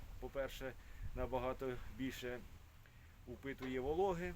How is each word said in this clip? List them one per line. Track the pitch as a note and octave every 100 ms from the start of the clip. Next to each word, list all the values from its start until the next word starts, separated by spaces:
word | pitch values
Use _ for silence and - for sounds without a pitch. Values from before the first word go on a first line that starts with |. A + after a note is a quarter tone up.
| - -
по-перше, | B2+ C#3 C3+ - C3+ - - - -
набагато | B2+ B2 B2+ B2+ C3 C3 A#2+ - -
більше | C3 - B2 B2 - - - - - - - - -
впитує | A#2 C3+ C3 C3 B2+
вологи | C3 E3 G3 E3+ F3+